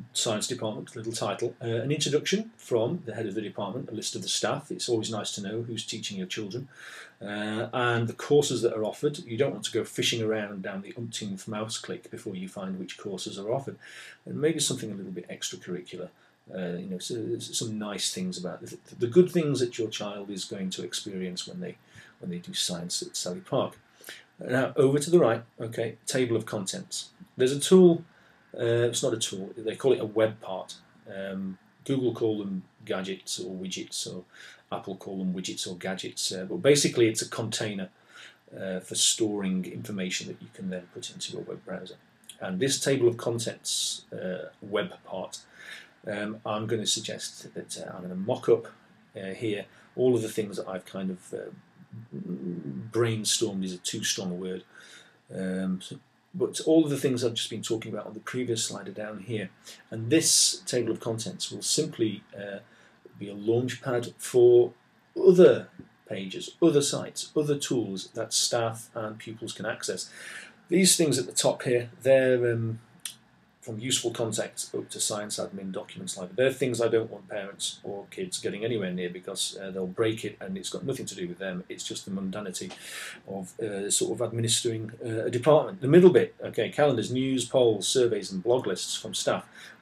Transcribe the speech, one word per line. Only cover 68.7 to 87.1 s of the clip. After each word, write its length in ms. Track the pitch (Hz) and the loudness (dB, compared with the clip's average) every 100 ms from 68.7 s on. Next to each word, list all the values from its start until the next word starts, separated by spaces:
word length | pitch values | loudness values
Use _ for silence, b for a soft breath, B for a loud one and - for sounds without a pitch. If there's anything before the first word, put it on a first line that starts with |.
| 113 - | -2 -10
and 240 | 117 107 110 | -8 -8 -8
pupils 340 | - 110 104 | -12 -10 -10
can 140 | - 104 | -6 -6
access. 440 | 120 - 92 B B B B B B - | -4 -4 -6 B B B B B B 2
These 280 | 180 185 - | 6 6 6
things 220 | 160 127 | 4 2
at 80 | 120 | 0
the 60 | |
top 320 | - 135 - | 0 2 2
here, 260 | 139 120 117 - | 2 0 0 0
they're, 500 | 135 135 131 127 120 | 6 6 8 6 4
um, 280 | 117 113 113 - - - - _ _ _ _ - | 2 0 -4 -10 -14 -14 -14 _ _ _ _ -12
from 100 | 107 | -8
useful 320 | 127 - 120 | -2 0 0
contacts 640 | - 113 104 - - - | -2 -2 -2 -4 -8 -8
up 140 | - - | -8 -8
to 100 | - | -4
science 400 | - 107 104 - | -2 -2 -4 -6
admin, 320 | 95 98 95 | -6 -6 -6
documents 460 | 92 - - 95 95 | -8 -8 -12 -10 -8
library. 200 | 92 - | -4 2
They're 140 | 131 | 2
things 260 | 135 127 117 | 4 0 2
I 80 | 117 | 4
don't 220 | 113 110 | 2 0
want 180 | 101 - | -6 -10
parents 520 | 107 98 98 - - | -10 -8 -6 -8 -6
or 220 | - 101 95 | -8 -8 -10
kids 300 | - 92 - | -8 -6 -4
getting 240 | 104 101 | -4 -4
anywhere 260 | 113 117 92 | -2 -2 -2
near 200 | 90 90 | -2 -4
because, 480 | 92 95 92 - 98 | -6 -8 -6 -6 -6
uh, 120 | 98 | -8
they'll 160 | 92 92 | -4 -4
break 380 | 90 110 110 | 0 0 0
it 140 | 104 - | -6 -8
and 160 | 98 95 | -8 -8
it's 140 | - | -6
got 160 | - 131 | -6 -4
nothing 180 | 123 | -4
to 100 | 95 | -6
do 140 | - 87 | -6 -6
with 100 | 87 | -6
them. 260 | 95 90 - | -6 -6 -8
It's 160 | 92 | -10
just 220 | - 110 - | -8 -8 -6
the 40 | |
mundanity 640 | 98 95 101 101 90 92 B B B B B - | -6 -4 -6 -6 -8 -10 B B B B B -10
of, 320 | 98 92 - | -10 -10 -6
uh, 300 | 110 98 101 | -6 -4 -2
sort 220 | - 117 | 0 0
of 100 | 113 113 | -2 -2
administering, 640 | 117 113 - 120 110 110 - | -2 0 0 0 -2 -6 -8
uh, 220 | 123 110 123 | -6 -2 -2
a 40 | |
department. 520 | 120 156 151 123 95 | 2 6 6 6 -2
The 40 | 127 | 8
middle 220 | 170 185 | 12 12
bit, 260 | 131 92 - | 10 6 0
okay, 280 | 104 104 107 | -6 -2 0
calendars, 420 | - 147 117 101 | 4 4 4 0